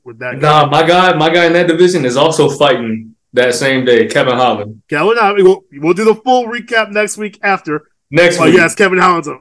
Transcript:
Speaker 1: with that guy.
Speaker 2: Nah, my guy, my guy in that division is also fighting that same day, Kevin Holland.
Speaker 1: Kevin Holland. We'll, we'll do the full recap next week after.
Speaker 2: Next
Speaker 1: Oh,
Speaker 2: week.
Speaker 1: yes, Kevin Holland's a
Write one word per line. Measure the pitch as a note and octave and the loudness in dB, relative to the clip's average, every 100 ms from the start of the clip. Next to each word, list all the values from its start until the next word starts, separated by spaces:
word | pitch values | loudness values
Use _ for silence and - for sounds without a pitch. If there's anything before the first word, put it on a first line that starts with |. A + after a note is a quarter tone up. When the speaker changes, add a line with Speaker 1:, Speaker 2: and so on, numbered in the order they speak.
Speaker 1:
with | B2 A2+ | -20 -14
that | B2+ C3+ | -12 -4
guy. | D3+ D3+ | 0 0
Speaker 2:
Nah, | C#3+ | 0
my | D3 D#3+ | 0 2
guy, | F3+ F#3 | 2 2
my | D#3 E3 | 2 2
guy | F3 E3+ | 2 2
in | |
that | F3 F3 | 2 0
division | E3 F3+ F3+ | 2 2 2
is | B2+ B2+ | -2 0
also | D#3+ D#3 C#3+ | 0 2 0
fighting | C#3 C#3+ A#2+ A2+ A2 A2 _ _ | 2 0 0 -4 -8 -10 _ _
that | B2 B2 | -2 0
same | A#2+ C3+ C3 | 0 -2 0
day, | B2 A#2 A2+ | 2 2 2
Kevin | D3 C3 | 0 -2
Holland. | B2 B2 G#2 G#2 A2 _ | 0 0 -2 -8 -16 _
Speaker 1:
Kevin | D3 F#3+ A#3 | -4 -2 0
Holland. | G3+ G3+ | 0 2
We'll, | F#3 F#3+ _ | 2 2 _
we'll | C#3 D#3 | -6 -4
do | F3+ | 0
the | A3 | 0
full | A3 B3+ B3+ A3+ | 0 0 -2 -2
recap | A#3+ A#3+ A#3 G3+ | -10 -4 -4 -2
next | G#3 G#3 G#3 | -4 -4 -6
week | G#3+ - | -12 -6
after. | F#3+ F#3+ - D3+ - _ _ | -4 -4 -6 -10 -10 _ _
Speaker 2:
Next | D3+ F3 F3 | 0 2 2
Speaker 1:
Oh, | |
Speaker 2:
week. | D#3+ | 2
Speaker 1:
yes, | F3 E3+ | 4 2
Kevin | - G3 F#3 | 0 0 2
Holland's | F3+ F3 D3 | 0 0 -4
a | C3 | -14